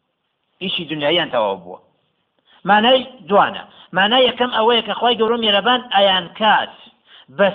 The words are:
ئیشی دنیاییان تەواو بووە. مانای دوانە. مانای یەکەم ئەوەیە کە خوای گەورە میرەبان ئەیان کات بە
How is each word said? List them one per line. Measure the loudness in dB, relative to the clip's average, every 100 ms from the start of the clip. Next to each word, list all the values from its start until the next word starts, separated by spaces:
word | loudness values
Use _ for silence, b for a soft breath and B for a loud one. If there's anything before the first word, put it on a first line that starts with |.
| _ _ _ _ _ -12
ئیشی | -8 -8 -8
دنیاییان | -4 -2 -2 -2
تەواو | -2 -2 -4
بووە. | -10 -20 _ _ _ _ _ _ _ b 0
مانای | 2 4 2 0 -16 0
دوانە. | 2 2 -2 -16 B B -2
مانای | 0 2 0
یەکەم | 0 -4 0
ئەوەیە | 0 0 -2
کە | -2
خوای | -2 0
گەورە | 0 -2
میرەبان | 0 0 2 0 0
ئەیان | 2 2 2 -4 -2
کات | 2 2 0 -10 -20 _ _ b b 0
بە | 0